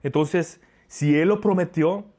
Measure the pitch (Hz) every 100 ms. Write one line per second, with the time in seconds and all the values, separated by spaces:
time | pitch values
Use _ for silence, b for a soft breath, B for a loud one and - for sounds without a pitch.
0 | 143 147 151 180 160 - b b b -
1 | 147 151 175 208 214 185 175 165 156 202
2 | -